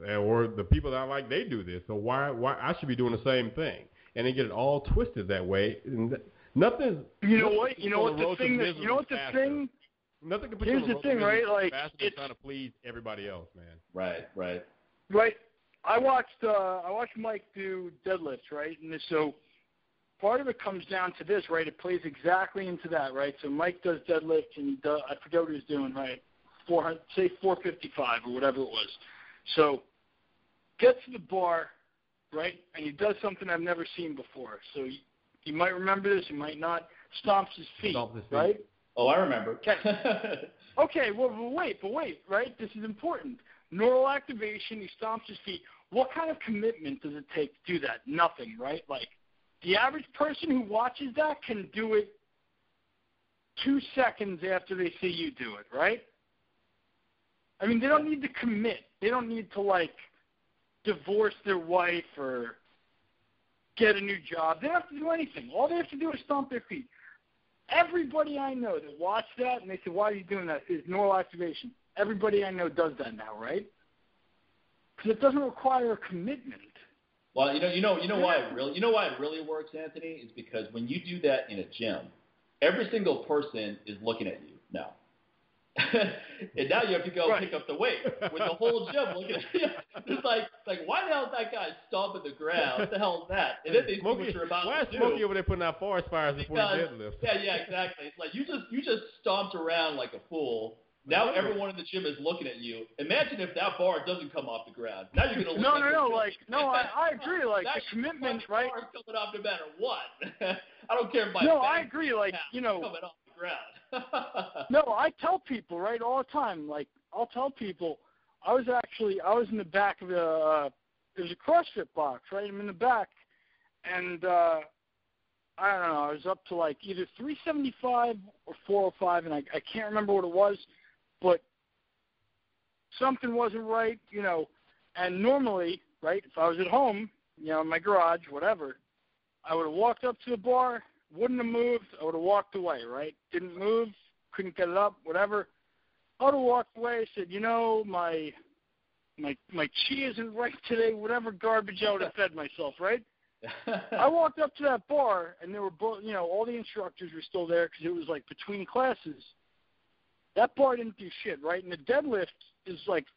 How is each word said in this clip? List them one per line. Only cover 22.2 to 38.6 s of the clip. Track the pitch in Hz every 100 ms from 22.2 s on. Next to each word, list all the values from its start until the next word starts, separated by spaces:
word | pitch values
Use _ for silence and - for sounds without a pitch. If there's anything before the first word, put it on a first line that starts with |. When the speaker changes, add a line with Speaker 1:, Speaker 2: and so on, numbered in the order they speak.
| 165 185 190 196 185
Speaker 2:
into | 175 165
that, | 160 135
right? | 131 143 139
So | 143
Mike | 143 175 175
does | 180 160 -
deadlifts, | 160 160 160 151 151
and | 143
he | 135
does, | 151 147 131
I | 143
forget | 147 170
what | 160
he | 147
was | 143
doing, | 147 135
right? | 135 131 127 _ _ _ _ -
Four | 170
hundred, | 160 165 - 190
say | 180 -
four | 190 180
fifty-five | 175 - - - 123 117 120
or |
whatever | 127 139 131
it | 123
was. | 110 104 - - - - - - 160
So | 151 135 - _ _ _ _ _ _ _ _ -
gets | 247 254 254
to |
the | 240
bar, | 165 185 175 165 156 - _ _ _ _ _
right? | 151 180 180 _ 165
And | 151
he |
does | 143 208 202
something | 202 185 185
I've | 170
never | 175 170 165 -
seen | 165 135
before. | - 135 117 104 -
So | 147 131
you, | 139 _ _ _ _
you | 151
might | 156 180
remember | 180 190 196 202 190
this, | -
you | 147
might | 151 151
not. | 165 170 - - - - -
Stomps | 196 190 -
his | 160 -
feet, | 208 131
Speaker 1:
Stomps | 120 113
his | -
feet. | 143
Speaker 2:
right? | 180 208